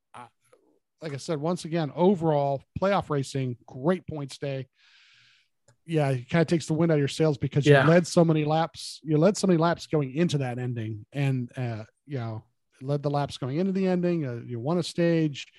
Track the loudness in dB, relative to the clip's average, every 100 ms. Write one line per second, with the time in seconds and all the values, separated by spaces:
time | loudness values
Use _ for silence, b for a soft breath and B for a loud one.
0 | _ -20 -20 _ _ _ _ _ _ _
1 | -12 -10 -6 -4 -2 -4 -4 -4 -4 2
2 | 2 4 2 2 2 -2 -6 -4 0 0
3 | 0 -2 -2 -4 -4 -6 -12 -4 0 0
4 | -4 -10 -10 -8 -8 -6 -10 b b b
5 | b b b b b _ _ _ -4 0
6 | 0 -2 -2 0 2 2 0 0 2 2
7 | 0 0 0 0 -2 0 6 6 8 6
8 | 4 4 4 4 2 0 -2 -6 -16 -14
9 | -2 2 4 2 2 4 2 0 -2 -2
10 | -2 0 0 0 -2 -4 -6 -6 -6 -8
11 | -10 -4 -2 -2 -4 -6 -6 -6 -12 _
12 | -12 -8 -8 -10 -14 _ _ _ -6 -4
13 | -2 -2 -2 -6 -6 -2 -2 0 0 0
14 | 0 -2 -4 -8 -10 -8 -2 -2 -2 0
15 | 2 2 0 -2 -12